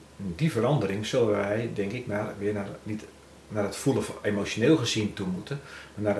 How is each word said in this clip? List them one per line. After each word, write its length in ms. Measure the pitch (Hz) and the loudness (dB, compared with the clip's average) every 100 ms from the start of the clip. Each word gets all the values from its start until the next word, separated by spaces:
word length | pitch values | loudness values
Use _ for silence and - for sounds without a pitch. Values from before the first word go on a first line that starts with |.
| - - | -16 -10
in 160 | 98 85 | -6 0
die 160 | 160 | 0
verandering, 540 | 113 120 143 95 98 107 | 2 4 4 2 -2 0
zullen 240 | 131 110 | 2 4
wij, 400 | 101 101 110 120 | 4 2 0 -2
denk 180 | - 98 | -2 -4
ik, 160 | 117 - | -4 -4
naar, 260 | 104 107 98 | -4 -4 -2
weer 160 | 101 | -2
naar, 140 | 104 95 - | -2 -4 -8
niet 200 | 107 107 - - - - - | -8 -8 -8 -18 -20 -20 -8
naar 160 | 107 | -2
het 120 | 98 - | -2 0
voelen 280 | 139 110 | 2 2
van 120 | - - | 0 -4
emotioneel 560 | 104 101 98 - 127 160 | -2 0 0 2 6 6
gezien 360 | 117 110 101 | 4 0 0
toe 140 | - 92 | -2 -4
moeten, 320 | 92 - 143 - - - - | -4 -4 -8 -8 -16 -14 -4
maar 80 | |
naar 120 | 104 101 | 0 0